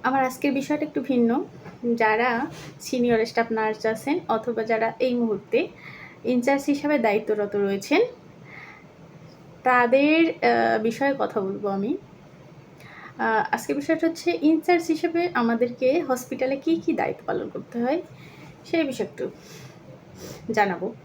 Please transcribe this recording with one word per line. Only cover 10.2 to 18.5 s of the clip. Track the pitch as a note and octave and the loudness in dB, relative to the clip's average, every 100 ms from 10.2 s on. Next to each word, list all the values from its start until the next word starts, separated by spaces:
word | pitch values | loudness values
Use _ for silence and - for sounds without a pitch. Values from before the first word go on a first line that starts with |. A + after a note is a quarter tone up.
| E4 | 4
আহ, | - A#3+ A#3 A3+ A3+ | 2 2 4 2 2
বিষয়ে | A3 A3+ C#4 C4+ | 0 0 -2 0
কথা | G3+ A3 | -2 -2
বলবো | F#3+ G3+ G3+ | -4 -4 -4
আমি। | G3 G#3 F#4+ - - - - - - - - - - - - | -2 -2 -4 -8 -20 -20 -20 -20 -20 -20 -20 -20 -20 -18 -4
আহ, | A3+ A3 - A3+ | 0 0 0 -4
আজকের | - C#4+ | -2 -4
বিষয়টা | C#4+ D#4+ E4 | 0 0 0
হচ্ছে | E4 F4 E4+ | -2 -2 2
ইনচার্জ | D4 D#4+ E4+ F4 E4 | 2 2 2 2 2
হিসেবে | D#4 E4+ E4 F4 | -2 0 -2 -2
আমাদেরকে | B3+ A#3 A#3 A#3+ A#3+ B3+ D#4 | 0 0 0 -2 0 2 2
হসপিটালে | D4+ B3 - C4+ C4 C#4 | 0 -4 -4 -4 -2 -2
কী | D#4+ E4 | 0 0
কী | - | 0
দায়িত্ব | C#4+ - - - | -2 -2 -4 -4
পালন | - - | -4 -6
করতে | - - A#3 | -10 -10 -4
হয়, | A#3+ D#4+ - - - - - | 0 0 -4 -18 -20 -20 -20